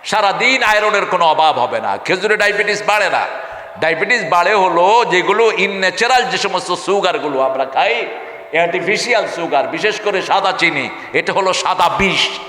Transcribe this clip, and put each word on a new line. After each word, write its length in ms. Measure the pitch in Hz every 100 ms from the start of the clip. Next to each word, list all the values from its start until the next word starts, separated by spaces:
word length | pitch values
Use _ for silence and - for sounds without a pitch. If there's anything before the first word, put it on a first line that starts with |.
সারাদিন 580 | - 202 202 180 233 262
আয়রনের 440 | 226 214 214 202 170
কোনো 220 | 180 165
অভাব 300 | 151 156 131
হবে 220 | 120 117
না। 180 | 107 101
খেজুরে 320 | - 180 202 208
ডায়াবেটিস 460 | 208 208 208 196 -
বাড়ে 240 | 208 190
না। 160 | 135 98 - - - - -
ডায়াবেটিস 420 | 160 160 196 247 180
বাড়ে 240 | 175 175
হলো 500 | 208 185 170 185 226
যেগুলো 460 | 226 180 175 208 226
ইনন্যাচারাল, 760 | 180 196 196 190 180 233 254
যে 140 | 233 180
সমস্ত 340 | 196 185 -
সুগারগুলো 680 | 175 - 202 180 156 147 135
আমরা 240 | 131 131
খাই, 420 | 131 - 185 233 - - - - - 156
আর্টিফিশিয়াল 680 | 170 175 - 208 240 226 185
সুগার, 320 | - 170 143 127
বিশেষ 340 | 160 202 208
করে 220 | 208 190
সাদা 300 | 180 190 196 180
চিনি, 300 | 170 147 123 - -
এটা 200 | 147 170
হলো 200 | 196 190
সাদা 360 | 180 - 180 170
বিষ। 400 | 202 196 156 - -